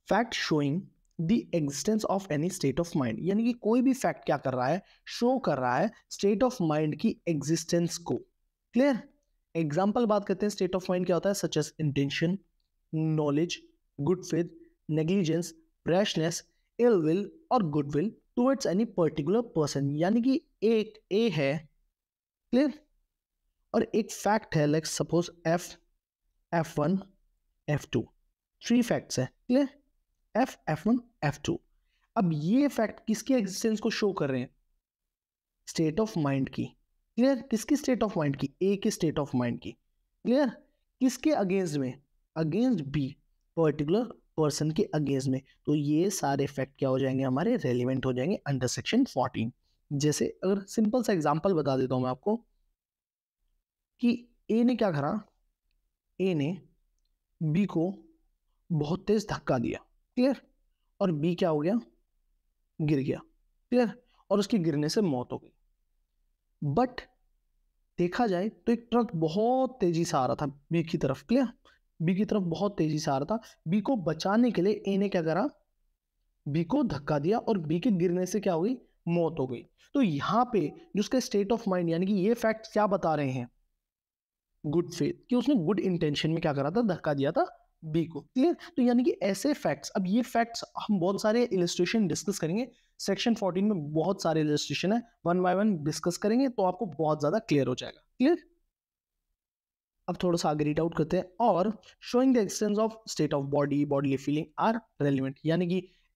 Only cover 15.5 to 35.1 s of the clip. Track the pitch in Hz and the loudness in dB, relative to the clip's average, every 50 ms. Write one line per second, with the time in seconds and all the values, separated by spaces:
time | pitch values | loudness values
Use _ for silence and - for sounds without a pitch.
15.5 | - - _ _ _ _ - 143 160 185 214 208 - 170 156 170 170 - - _ | -10 -18 _ _ _ _ -2 0 2 2 2 2 0 0 0 -2 -2 -4 -10 _
16.5 | _ _ _ _ _ - 226 240 233 185 156 156 165 190 202 - - - _ - | _ _ _ _ _ 2 4 4 4 4 4 2 2 0 0 -4 -10 -14 _ 0
17.5 | 247 254 202 156 143 151 147 139 147 143 175 226 233 - _ _ - - 247 262 | 0 0 0 2 0 -2 -2 0 -2 -2 -2 -2 -4 -10 _ _ -2 0 2 2
18.5 | 269 - - - 165 190 233 233 - - 170 151 156 - 151 147 196 233 240 - | 2 0 0 0 0 0 0 -2 0 0 0 0 0 -2 -2 0 0 0 0 -2
19.5 | - 165 151 135 - 139 139 139 143 147 165 185 220 240 233 269 269 311 - _ | -2 -2 -2 0 0 -2 -2 -2 0 0 0 2 2 2 2 2 0 0 -2 _
20.5 | _ - - 214 233 220 208 - - - _ - 175 202 233 233 160 156 139 135 | _ -2 0 2 2 2 0 -2 -8 -18 _ -2 0 0 2 2 0 0 0 0
21.5 | 143 165 - - _ _ _ _ _ _ _ _ _ _ _ _ _ _ _ - | 0 -2 -6 -12 _ _ _ _ _ _ _ _ _ _ _ _ _ _ _ 0
22.5 | - 247 294 285 - - _ _ _ _ _ _ _ _ _ _ _ _ _ _ | 2 2 2 2 0 -6 _ _ _ _ _ _ _ _ _ _ _ _ _ _
23.5 | _ _ _ _ - 214 - - - 220 208 - - - - 196 208 220 - - | _ _ _ _ 0 0 0 0 0 -2 -2 -2 -6 -4 0 0 0 0 0 0
24.5 | - 160 147 147 147 160 160 - - - 190 - - 175 175 - - _ - 165 | 0 2 2 2 2 0 -2 -4 -4 -4 -2 0 0 0 0 0 -6 _ -2 0
25.5 | 165 175 - - - - _ _ _ _ _ _ _ _ _ _ _ _ _ - | 0 0 -2 -6 -18 -20 _ _ _ _ _ _ _ _ _ _ _ _ _ -4
26.5 | - 170 156 - - - 147 151 190 190 - - _ _ _ _ _ _ _ _ | -2 -2 -2 -2 -2 -2 0 0 0 -2 -4 -6 _ _ _ _ _ _ _ _
27.5 | _ _ - - 147 - - - - 120 117 - _ _ _ _ _ _ _ _ | _ _ -4 -2 -2 -2 -2 -2 -4 -4 -4 -4 _ _ _ _ _ _ _ _
28.5 | _ - - - 233 247 233 - 175 139 - - - - 127 - _ _ _ - | _ -8 -2 2 2 2 4 2 0 -2 -2 -4 -4 -4 -4 -4 _ _ _ 0
29.5 | 247 262 285 254 - _ _ _ _ _ _ _ _ _ _ _ - 208 262 - | 2 2 2 0 -4 _ _ _ _ _ _ _ _ _ _ _ -2 -2 0 -2
30.5 | - - - - 156 - - 208 240 254 - _ _ - - 143 139 - - - | -2 -10 -6 -4 -4 -2 2 2 2 0 0 _ _ -4 -4 -4 -4 -2 -4 -4
31.5 | - - _ _ _ _ _ _ _ _ _ _ - 226 202 170 156 147 147 170 | -4 -4 _ _ _ _ _ _ _ _ _ _ -2 0 2 2 2 0 0 2
32.5 | 214 262 285 285 - - 226 202 - - - - 220 214 - - 269 254 202 180 | 2 4 2 2 2 0 -2 -2 -4 -6 -4 -2 -2 -2 0 0 2 2 2 0
33.5 | 185 - - 226 220 208 - 226 202 - 220 202 175 - 160 139 131 127 123 - | -4 -2 -2 0 0 0 0 -2 -2 0 0 0 0 0 -2 -2 -2 -4 -4 -8
34.5 | _ _ _ _ _ _ _ _ _ _ _ _ | _ _ _ _ _ _ _ _ _ _ _ _